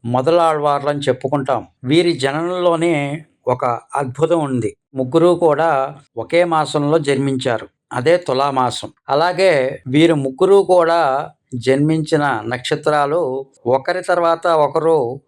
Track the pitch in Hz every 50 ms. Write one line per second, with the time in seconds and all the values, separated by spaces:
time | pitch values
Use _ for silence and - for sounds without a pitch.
0 | - 120 120 127 131 160 165 175 165 160 156 151 147 147 143 143 139 147 147 143
1 | 139 139 123 - - 131 143 143 135 139 135 113 101 _ _ _ - 123 147 165
2 | 175 175 165 127 131 135 139 156 165 175 180 180 180 180 170 160 165 175 165 147
3 | 143 139 143 165 156 _ _ _ _ 123 127 127 135 123 117 117 - _ - 135
4 | 143 127 123 - 160 156 170 165 151 139 131 123 110 104 - _ _ _ - 131
5 | 131 127 127 165 165 175 175 - 170 160 147 139 160 165 151 135 135 143 147 -
6 | _ _ _ 117 117 - - 170 175 175 165 156 151 147 - 151 143 143 151 170
7 | 143 135 139 131 139 139 135 127 - 131 113 110 - - _ _ _ _ - 127
8 | 127 151 170 175 175 - 131 131 139 143 135 131 127 120 113 - - 90 _ _
9 | _ - 139 147 160 180 175 160 190 185 165 139 127 135 147 - _ 131 127 151
10 | 160 170 165 147 135 135 131 - 175 190 196 196 190 - 185 180 170 165 165 170
11 | 160 139 131 139 160 156 _ _ _ _ - 123 113 127 131 139 147 156 160 160
12 | 156 151 165 151 147 143 127 110 107 117 120 127 127 - 156 147 147 156 151 147
13 | 143 139 151 175 165 131 127 135 135 _ _ _ _ 117 127 135 - - 175 185
14 | 175 - 180 175 170 165 165 160 - 180 165 156 147 139 143 165 151 165 165 156
15 | 123 117 127 143 _